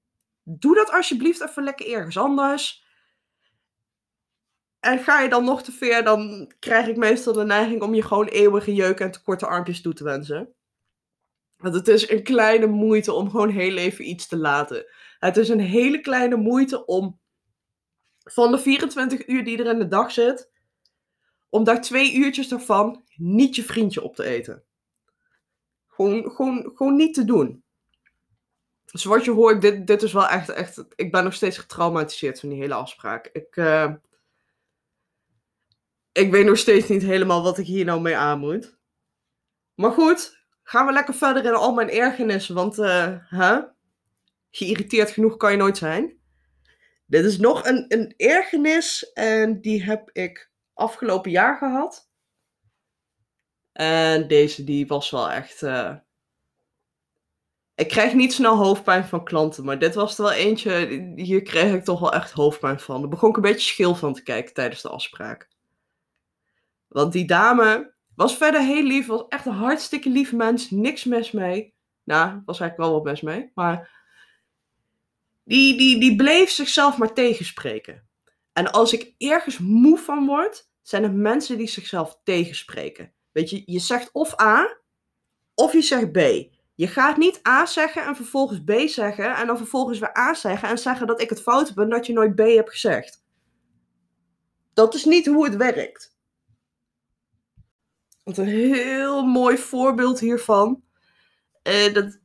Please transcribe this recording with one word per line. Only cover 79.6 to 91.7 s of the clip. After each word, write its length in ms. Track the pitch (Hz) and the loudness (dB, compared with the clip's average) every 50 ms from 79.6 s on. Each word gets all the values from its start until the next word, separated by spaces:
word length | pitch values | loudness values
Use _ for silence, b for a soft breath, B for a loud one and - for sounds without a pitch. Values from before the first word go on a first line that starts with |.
| 175 190 214 226 247 302 320 330 | -2 2 4 6 8 8 6 6
van 280 | - - 285 294 277 | 2 -2 -4 -2 0
word, 440 | 277 277 294 339 427 - - - _ _ _ | 0 0 0 -2 -4 -6 -10 -16 _ _ _
zijn 220 | _ - - 202 214 | _ -6 -4 -2 -2
het 100 | 214 190 | 0 0
mensen 440 | 196 202 214 233 294 294 - 254 214 | 0 0 0 0 0 -2 -4 -6 -6
die 100 | 226 220 | -6 -8
zichzelf 520 | - - 175 - - 180 160 160 - _ _ | -8 -10 -12 -8 -6 -6 -6 -6 -10 _ _
tegenspreken. 880 | - 185 175 170 170 151 - - - - - 71 - - - - - _ _ _ _ | -2 -2 -2 -2 -4 -6 -12 -16 -14 -12 -12 -12 -12 -12 -16 -20 -20 _ _ _ _
Weet 180 | - 156 165 175 | -6 -6 -4 -4
je, 140 | 196 196 196 | -6 -10 -10
je 140 | - 175 180 | -8 -8 -6
zegt 300 | 175 - 247 240 247 - | -4 -4 -4 -4 -4 -6
of 300 | - 285 311 302 - - | -6 -4 -4 -2 0 2
A, 360 | 220 214 214 262 349 466 - - _ _ _ _ _ _ _ _ _ _ _ _ _ _ _ | 2 4 4 4 2 0 -2 -10 _ _ _ _ _ _ _ _ _ _ _ _ _ _ _
of 180 | - 254 311 - | 2 2 4 4
je 80 | 330 | 4
zegt 300 | 302 - 277 247 226 175 | 2 2 2 0 0 0
B. 60 | 151 185 160 131 107 76 - - _ _ _ _ _ | 2 2 2 2 2 0 -2 -8 _ _ _ _ _
Je 120 | - 165 190 | -6 -4 -2
gaat 300 | - 277 262 285 302 294 | 0 2 2 2 4 4
niet 300 | 320 370 370 - - 233 | 2 2 2 0 0 2
A 180 | 254 269 339 | 2 4 2
zeggen 400 | 339 - - 311 311 - 330 302 | 2 0 -2 -2 -2 -2 -4 -8
en 100 | - 285 | -6 -8
vervolgens 480 | - 240 - - 277 269 - 208 175 147 | -8 -8 -6 -2 -2 -2 -2 -2 -4 -2
B 80 | 151 208 233 294 | 0 0 0 0
zeggen 500 | 302 - 254 214 208 208 202 202 220 - | 0 -2 -4 -4 -4 -4 -4 -6 -4 -4
en 120 | - 233 277 | -4 -4 -4
dan 100 | 247 233 | -4 -6
vervolgens 420 | 226 - - 262 262 233 240 202 | -6 -4 -4 -4 -2 -2 -4 -6
weer 180 | 214 - - - | -6 -6 -2 -2
A 160 | 247 277 330 | 0 0 -2
zeggen 360 | 320 - 208 185 208 - - | -2 -4 -4 -4 -4 -4 -4
en 80 | 240 240 | -4 -4
zeggen 300 | - 262 247 247 247 214 | -4 -4 -4 -4 -2 -4
dat 140 | 233 226 | -2 -2
ik 80 | 226 226 | -4 -4
het 120 | 220 - | -6 -4
fout 320 | - - 240 269 302 214 | -2 0 2 2 0 0